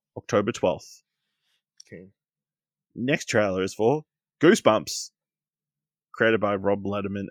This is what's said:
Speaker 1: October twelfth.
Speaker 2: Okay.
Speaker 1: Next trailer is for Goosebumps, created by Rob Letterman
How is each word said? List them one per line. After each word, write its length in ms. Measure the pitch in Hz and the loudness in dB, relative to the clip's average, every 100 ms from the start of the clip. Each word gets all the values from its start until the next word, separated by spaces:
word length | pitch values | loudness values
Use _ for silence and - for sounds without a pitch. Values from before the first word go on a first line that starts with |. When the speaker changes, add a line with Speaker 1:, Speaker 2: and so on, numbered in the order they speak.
| _ - | _ -18
Speaker 1:
October 360 | - 107 104 | -2 0 0
twelfth. 500 | - 95 80 - - _ _ _ _ _ _ _ _ _ | 0 -2 -2 -8 -20 _ _ _ _ _ _ _ _ _
Speaker 2:
Okay. 240 | 92 95 _ _ _ _ _ _ _ _ | -20 -20 _ _ _ _ _ _ _ _
Speaker 1:
Next 300 | - 123 147 - | -8 -2 -2 0
trailer 360 | 117 104 92 | 2 2 0
is 120 | 95 | -4
for 300 | - 113 147 - _ _ _ | 0 0 0 -4 _ _ _
Goosebumps, 720 | 160 220 - 107 73 - - _ _ _ _ _ _ _ _ _ _ | 4 6 4 2 0 -10 -12 _ _ _ _ _ _ _ _ _ _
created 280 | - 113 110 | 0 0 2
by 140 | 101 | -2
Rob 300 | 101 101 101 | -2 -2 -2
Letterman 420 | 98 101 98 101 98 | -4 -6 -6 -8 -10